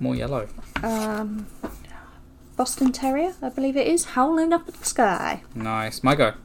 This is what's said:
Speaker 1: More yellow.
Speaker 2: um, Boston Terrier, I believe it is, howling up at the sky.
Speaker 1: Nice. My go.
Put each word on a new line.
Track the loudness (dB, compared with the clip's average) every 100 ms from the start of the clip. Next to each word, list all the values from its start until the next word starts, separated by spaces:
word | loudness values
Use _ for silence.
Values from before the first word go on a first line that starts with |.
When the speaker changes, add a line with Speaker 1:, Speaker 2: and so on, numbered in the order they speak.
Speaker 1:
More | -2
yellow. | -2 -2 -4 -4 -10 -10 -6
Speaker 2:
um, | -2 -2 -2 -4 -4 -6 -10 -10 -12 -12 -16 -16 -18 -20 -20 -20 -8 -4
Boston | -2 2 2
Terrier, | 2 0 0 0 -2
I | -6
believe | -2 0 2
it | 2
is, | 2 2
howling | 2 4 4 4
up | 2 0
at |
the | -8 -2
sky. | 2 4 2 -2 -6 -8
Speaker 1:
Nice. | -6 -2 -2 -2 2
My | 4
go. | 6 4 2